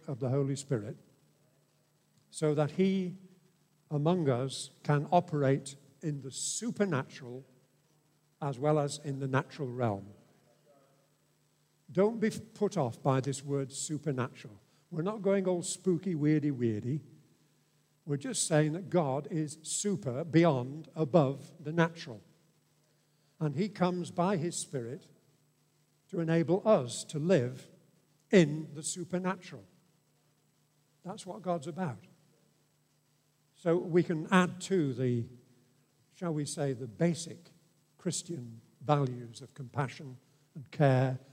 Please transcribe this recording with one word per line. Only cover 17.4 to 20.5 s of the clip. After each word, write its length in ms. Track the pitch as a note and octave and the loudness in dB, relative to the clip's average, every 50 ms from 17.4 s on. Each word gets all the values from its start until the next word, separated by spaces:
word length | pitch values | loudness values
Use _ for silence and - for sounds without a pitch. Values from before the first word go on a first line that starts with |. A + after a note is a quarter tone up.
| _ _ _ _ _ _ _ _ _ _ _ _ _ | _ _ _ _ _ _ _ _ _ _ _ _ _
We're 140 | D#3 C#3+ C#3 | -6 -4 -4
just 280 | - C4 G#3 - - | -4 -6 -4 -4 0
saying 260 | - D#3+ D3+ D#3 D3+ | 4 4 4 4 4
that 180 | D#3 F#3+ F#3 A#2+ | 0 -4 -4 0
God 380 | - F3+ D3+ C3+ C3 C#3+ C3 - | 0 2 2 2 0 -2 -4 -4
is 280 | E3+ D#3 D#3 D3 - - | -4 -4 -4 -4 -6 -12
super, 600 | - - - - - G#3 F#3+ - - B2+ A#2+ C3+ E3+ | -8 -6 -6 -2 -2 -2 -2 -2 -2 -4 -4 -4 -4
beyond, 640 | D#3 A#2+ E3 E3+ E3 | 2 4 6 6 6